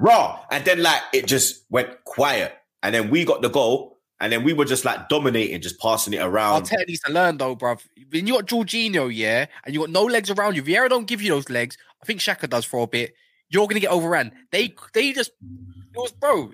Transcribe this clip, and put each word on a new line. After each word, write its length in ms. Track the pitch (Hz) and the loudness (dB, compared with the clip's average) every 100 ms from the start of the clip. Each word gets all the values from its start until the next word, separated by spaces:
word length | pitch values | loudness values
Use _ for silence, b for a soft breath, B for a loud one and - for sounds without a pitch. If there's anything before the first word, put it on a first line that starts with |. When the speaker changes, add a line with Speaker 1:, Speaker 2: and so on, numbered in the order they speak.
Speaker 1:
"Raw." 400 | 120 - 107 - - | 6 6 4 -4 -6
And 140 | 143 | -2
then, 180 | 160 175 | 2 2
like, 200 | 170 147 - | 2 2 0
it 140 | 135 127 | 0 2
just 380 | 131 - - _ | 2 0 -2 _
went 320 | 127 123 - | -2 -2 -8
quiet. 500 | - - 139 123 87 - _ _ | -8 0 2 2 -2 -6 _ _
And 120 | - | -2
then 160 | 113 107 | 0 2
we 140 | 151 160 | 2 2
got 160 | 151 | 2
the 80 | 117 | 2
goal. 460 | 143 117 135 - _ _ _ | 2 2 2 -2 _ _ _
And 120 | 107 | -2
then 100 | 117 | 0
we 100 | 135 | 2
were 120 | 156 | 2
just, 200 | 139 131 | 2 0
like, 240 | 127 110 - | 0 -4 -2
dominating, 520 | 151 139 117 104 85 | 0 2 0 0 -4
just 180 | 87 - | -8 -4
passing 340 | 113 110 - | 0 0 0
it 60 | 101 | -2
around. 460 | 92 101 107 - | 0 2 2 2
Speaker 2:
Arteta 240 | 139 214 180 | 0 -4 -4
needs 120 | 165 | -8
to 100 | 143 | -2
learn, 260 | 160 180 151 | 2 2 0
though, 160 | 131 | -4
bruv. 260 | 120 123 117 - _ 135 | -2 -4 -4 -8 _ -8
When 160 | 160 196 | -4 0
you 80 | |
got 120 | 254 202 | -2 0
Jorginho, 600 | 233 202 226 226 180 131 | -2 -2 -2 -2 0 -2
yeah, 320 | 113 110 117 147 B | -2 0 0 -2 B
and 80 | 135 | -8
you 80 | 147 | -6
got 100 | 156 | -2
no 120 | 170 | 0
legs 260 | 220 233 196 | 2 0 -2
around 280 | 196 208 175 | -2 0 -2
you, 60 | |
Vieira 240 | 135 190 254 | 0 0 2
don't 180 | 254 208 | 0 -2
give 160 | 233 | -4
you 80 | 208 | -2
those 180 | 147 135 | -2 -2
legs. 300 | 123 120 - b _ | -4 -4 -8 b _
I 20 | |
think 140 | - 208 | -8 -4
Xhaka 320 | - 185 143 | -4 -4 -2
does 140 | 123 | -4
for 180 | - 123 | -2 -4
a 40 | 117 | -2
bit. 260 | 123 117 - _ _ _ | -4 -6 -10 _ _ _
You're 200 | 180 208 | 0 2
gonna 100 | 208 | 0
get 120 | 196 | 0
overrun. 400 | 180 165 165 120 B _ | 0 2 0 -2 B _
They, 240 | 180 226 - - | -2 -2 -6 -4
they 200 | 220 277 | 0 0
just, 180 | 269 - - 262 - - - - | -2 -6 -10 -20 -18 -18 -20 -16
it 20 | 466 | -10
was, 120 | 494 | -10
bro, 380 | - 285 220 113 | -4 0 0 -2